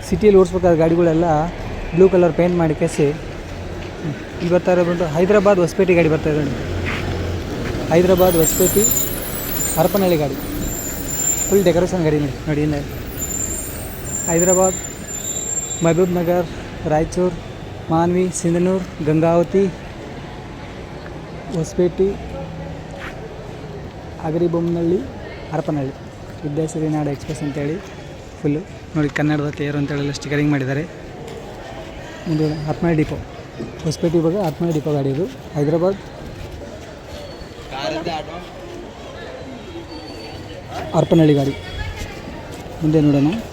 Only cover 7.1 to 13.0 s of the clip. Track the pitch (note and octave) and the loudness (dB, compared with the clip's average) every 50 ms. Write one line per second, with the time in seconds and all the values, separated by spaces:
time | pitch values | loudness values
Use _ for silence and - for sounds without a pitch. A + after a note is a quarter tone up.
7.1 | - - - - - - - - - - - - - - - - D#3+ E3+ F3+ F3+ | -2 -2 -2 -2 -2 -4 -4 -6 -6 -6 -4 -4 -4 -4 -2 4 4 6 6 6
8.1 | F#3+ F3 F3+ F#3 F3+ E3 D#3+ D3+ - - F#3+ - - G3 G#3 - - - - - | 6 6 6 6 6 4 4 4 4 4 2 4 4 4 4 4 2 2 0 0
9.1 | - - - - - - - - - - - - - D#3+ D#3+ F3+ F3 G3+ F#3+ F3+ | -2 -4 -6 -6 -6 -6 -6 -6 -4 -4 -2 -2 2 2 2 2 4 2 4 4
10.1 | F3 D#3 D3+ C#3 C3+ C#3+ - - - - - - - - - - - - - - | 4 2 2 0 -2 -4 -6 -6 -4 -4 -4 -4 -4 -6 -6 -6 -6 -6 -6 -4
11.1 | - - - - - - - - F#3+ G3+ G3 F3 E3 E3 F3 F3 F#3 F#3 E3 D#3 | -4 -2 0 0 0 0 2 4 4 6 6 6 4 4 2 2 2 2 2 4
12.1 | D3+ D3+ D3 C#3 C3 - - - D3+ C#3+ D3+ D3+ D3+ C#3+ C#3+ - - - | 4 2 2 0 -2 -4 -4 -2 0 0 2 0 0 -2 -4 -6 -8 -8